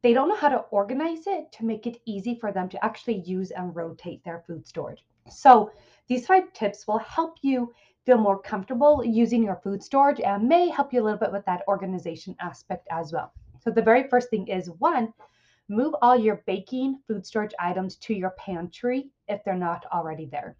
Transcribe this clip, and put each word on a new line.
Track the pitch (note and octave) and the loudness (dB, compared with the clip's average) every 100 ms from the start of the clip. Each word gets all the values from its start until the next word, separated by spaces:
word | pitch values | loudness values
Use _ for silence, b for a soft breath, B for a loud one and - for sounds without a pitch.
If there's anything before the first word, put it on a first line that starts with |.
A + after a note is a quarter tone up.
they | A#3+ | 4
don't | A#3+ D4+ | 4 2
know | G#4 | 2
how | D4 | 2
to | B3+ - | 0 -2
organize | G#3 G3+ B3+ E4 E4 G4+ | -2 -2 -4 -4 -6 -6
it | F4+ D4+ | -6 -8
to | - A3+ | -8 -6
make | G#3+ A#3 | -4 -8
it | A#3 - | -10 -10
easy | G3 G#3 | -8 -6
for | A#3 G#3+ | -6 -6
them | G3 F3+ | -4 -6
to | - | -4
actually | A3 - - G3+ | -6 -4 -6 -6
use | F3 F#3 F#3 | -4 -6 -6
and | F#3 F3+ D#3+ | -8 -8 -8
rotate | E3 - F3 - | -10 -10 -14 -12
their | F3 E3+ - | -12 -14 -12
food | E3 - | -14 -12
storage. | E3 - - _ _ - | -10 -10 -14 _ _ -20
So | - C#4 A#3 G#3+ B B B _ | 6 10 10 6 B B B _
these | B3 A#3+ | -4 4
five | F#4+ F#4 | 2 2
tips | - G3+ - - | -6 -6 -4 -4
will | A3 | -4
help | - - D#4+ - | -2 -4 -4 -4
you | C4+ B3+ A#3+ b b b - | -2 -2 -2 b b b 4
feel | A#3 | 4
more | G#3 G3 | 4 0
comfortable | - G#3 F#3+ A#3+ D4 D4 | -4 -8 -6 4 6 6
using | A#3 A3+ A3+ A#3 | 2 2 2 2
your | G#3+ F#3 | 0 -2
food | G3 G3 | -6 -8
storage | - C#4 C#4 C#4 | -2 4 4 2
and | G3 G3+ A#3 | -2 0 4
may | E4+ F4 | 4 4
help | - C#4+ | 0 0
you | B3 | 0
a | |
little | G#3+ G#3 | 0 0
bit | A3 | -2
with | G3 | -4
that | G3 F3+ - | -4 -4 -2
organization | G3 F#3+ F#3 F3 D#3+ F#3+ - | -2 -2 -6 -8 -10 -14 -12
aspect | F3 - _ F3+ - | -12 -12 _ -12 -8
as | E3 D#3 | -8 -6
well. | E3 - - - - | -8 -8 -16 -20 -8
So | A#3 | -2
the | A3+ | 2
very | A3 A#3+ C4+ | 4 4 4
first | B3 A#3+ | 0 0
thing | G#3+ F#3+ | -6 -4
is, | F#3 F3 | -6 -8
one, | E3 D4+ D4+ A3 _ b b b b - | -2 0 0 -4 _ b b b b -6
move | G#3 D4+ D4 | -2 -2 2
all | A#3+ B3 | 4 6
your | G#3+ G3+ - | 2 -2 -6
baking | G3 - B3+ C4+ C4+ - | -6 -6 -6 -4 -6 -8
food | G#3 - | -8 -6
storage | A3 G#3+ - | -6 -6 -6
items | F3 F#3 F#3 - | -4 -4 -6 -10
to | - | -6
your | G#3 F#3 | -4 -4
pantry | F#3 - F3 F3 - B3 C4 C#4 _ - | -8 -10 -8 -10 -6 -4 -4 -6 _ -10
if | G3+ | -8
they're | - | -4
not | F#3 E3+ E3+ - | -4 -4 -6 -6
already | F3 E3 D#3 D3+ | -6 -6 -10 -10
there. | C#3+ - | -10 -12